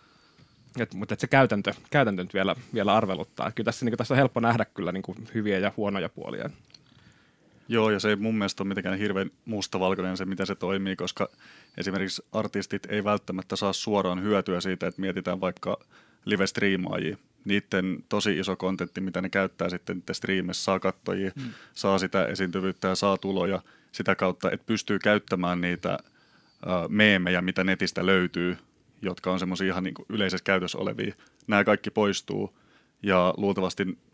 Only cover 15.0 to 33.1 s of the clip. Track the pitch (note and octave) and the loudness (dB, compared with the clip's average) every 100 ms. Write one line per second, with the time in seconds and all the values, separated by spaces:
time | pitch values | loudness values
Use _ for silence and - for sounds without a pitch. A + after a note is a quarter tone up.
15 | F#2+ F#2 F2+ F#2 F#2 - - G#2 - - | -4 -4 -4 -2 -4 -4 -4 -6 -8 -20
16 | _ _ - G2+ F#2+ - G2+ F#2 F2+ F#2 | _ _ -2 2 2 2 0 0 -2 -4
17 | D#2 - _ _ - G2+ - F#2+ F#2 F2+ | -4 -6 _ _ 0 0 2 0 0 -4
18 | - G#2 G#2 E2 F#2+ F#2 F#2+ F#2+ F2+ - | -2 0 2 0 0 -2 -2 -2 -4 -4
19 | F#2+ F2+ F#2 G2 F#2+ - F2+ F2+ - F#2 | -4 -4 0 0 0 -2 -4 -4 -6 -8
20 | - F#2 - F#2+ F2+ E2+ - F#2+ F#2+ - | -6 -6 -2 -2 -2 -4 0 0 0 -4
21 | - F#2+ G2 C#3+ B2+ - - - G2 G2 | -6 -4 -4 -6 -12 -12 -18 -2 2 2
22 | F#2 F#2+ C#2+ F#2 F#2+ F#2+ F#2+ F2+ F#2+ F#2+ | 2 2 0 0 -2 0 -4 -2 -2 2
23 | G2+ F#2+ G2 F#2+ F#2 F#2 - - _ - | 2 2 0 0 0 -2 -6 -20 _ -4
24 | G2+ A2+ F#2+ - F#2+ - - A2 - G2+ | 0 2 2 0 -2 -2 -2 -2 0 0
25 | G#2+ G#2 - F2+ F2+ F2+ F2 F2 F2+ - | 4 4 2 -2 0 0 -2 -2 -4 -6
26 | - _ _ _ _ _ - F2+ E2 G#2 | -8 _ _ _ _ _ -2 -2 0 6
27 | G#2+ G2 F2+ F2+ F2+ F#2 F#2+ F#2 F#2 - | 6 6 4 2 0 0 0 2 0 0
28 | F#2 F#2+ F2+ E2+ F2 E2+ - _ _ _ | 4 4 4 0 -2 -2 -10 _ _ _
29 | F#2+ F2+ F#2 F#2 F#2 F#2 F#2+ F2+ E2+ - | -8 -4 -2 -2 -2 -2 -2 -2 -4 -8
30 | - G#2+ F#2+ F2+ - F#2+ F2 - G2 A2 | -8 -2 0 0 2 2 2 -4 -4 -2
31 | G#2 - - _ - G#2 G2+ G#2 G#2+ - | -6 -6 -20 _ 0 2 6 4 2 2
32 | G2+ F#2+ - G2+ G2+ - _ _ _ _ | 2 0 -4 -4 -4 -10 _ _ _ _
33 | G2+ | 2